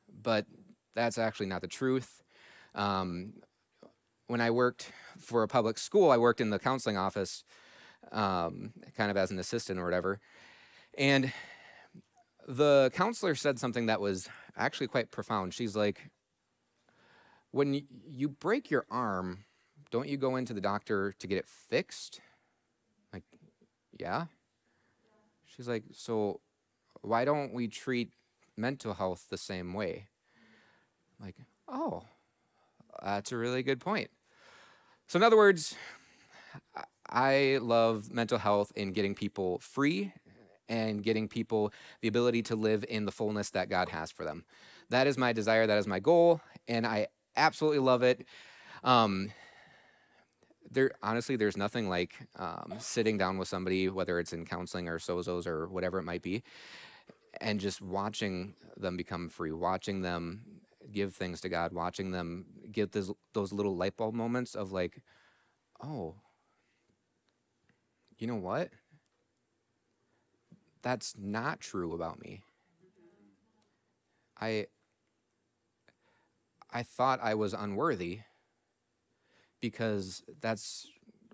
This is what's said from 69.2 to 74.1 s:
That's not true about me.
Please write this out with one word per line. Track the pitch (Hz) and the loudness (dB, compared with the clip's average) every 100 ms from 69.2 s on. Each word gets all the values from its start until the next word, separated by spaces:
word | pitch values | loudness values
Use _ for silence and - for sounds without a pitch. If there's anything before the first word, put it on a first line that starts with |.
| _ _ _ _ _ _ _ _ _ _ _ _ _ - _ _ | _ _ _ _ _ _ _ _ _ _ _ _ _ -20 _ _
That's | 123 123 - 110 | -6 -4 -6 -8
not | 98 110 135 - | -6 -4 -4 -6
true | - 98 82 | -8 -6 -4
about | 85 82 - | -4 -6 -10
me. | - 98 - _ _ _ _ _ _ _ _ _ _ _ _ _ _ _ _ | -16 -18 -20 _ _ _ _ _ _ _ _ _ _ _ _ _ _ _ _